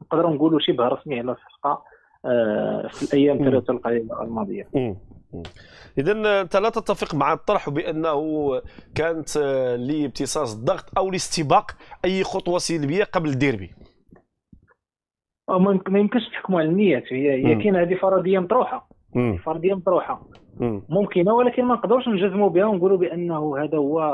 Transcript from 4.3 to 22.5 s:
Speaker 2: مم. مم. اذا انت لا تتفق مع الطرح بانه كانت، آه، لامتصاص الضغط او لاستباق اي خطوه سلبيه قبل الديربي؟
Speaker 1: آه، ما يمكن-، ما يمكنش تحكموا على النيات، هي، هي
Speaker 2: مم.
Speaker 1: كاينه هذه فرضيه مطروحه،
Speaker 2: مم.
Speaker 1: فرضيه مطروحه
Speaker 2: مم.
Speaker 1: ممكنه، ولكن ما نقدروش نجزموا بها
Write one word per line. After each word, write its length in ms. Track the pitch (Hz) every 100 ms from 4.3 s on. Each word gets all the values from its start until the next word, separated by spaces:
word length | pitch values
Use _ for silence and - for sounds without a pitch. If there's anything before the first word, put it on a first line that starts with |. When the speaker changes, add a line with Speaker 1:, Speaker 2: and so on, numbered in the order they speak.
| 113 101 98 -
Speaker 2:
مم. 220 | 139 123 92 - - _
مم. 80 | 90 82 - - - - -
اذا 420 | 147 214 214 202
انت 140 | 185 196
لا 140 | 220
تتفق 440 | 220 - 196 202
مع 180 | 151 139
الطرح 380 | 156 - 202 -
بانه 800 | 143 175 156 160 147 156 156 143 127 - - -
كانت، 420 | - 160 160 147 151
آه، 400 | 139 135 127 120
لامتصاص 840 | 123 156 143 - 139 156 131 107
الضغط 400 | 127 185 - -
او 120 | 190
لاستباق 600 | 185 - - 143 185 - - - -
اي 200 | 185 190
خطوه 340 | 185 190 180 175
سلبيه 460 | - 165 139 180
قبل 240 | 202 185 156
الديربي؟ 420 | 131 139 107 95 - - _ _ - _ _ _ - _ _ _ _ _ _ _ _ -
Speaker 1:
آه، 100 | 185
ما 140 | 196
يمكن-، 200 | 190 196
ما 60 | 196
يمكنش 300 | 208 240 -
تحكموا 320 | - - 180
على 80 | 156
النيات، 440 | 185 202 123 -
هي، 200 | 127 143
هي 220 | 131 135
Speaker 2:
مم. 80 | 110
Speaker 1:
كاينه 200 | 214 185
هذه 120 | 175
فرضيه 440 | 185 190 190 170 190
مطروحه، 500 | 180 240 196 262 - _ _
Speaker 2:
مم. 240 | 120 120 92
Speaker 1:
فرضيه 300 | 160 160 175
مطروحه 540 | 190 180 170 - 127 - - _ -
Speaker 2:
مم. 260 | 120 101 -
Speaker 1:
ممكنه، 460 | 175 196 185 180
ولكن 300 | 233 247 247
ما 100 | 247
نقدروش 340 | 240 185 254 247
نجزموا 400 | 196 196 190
بها 160 | 202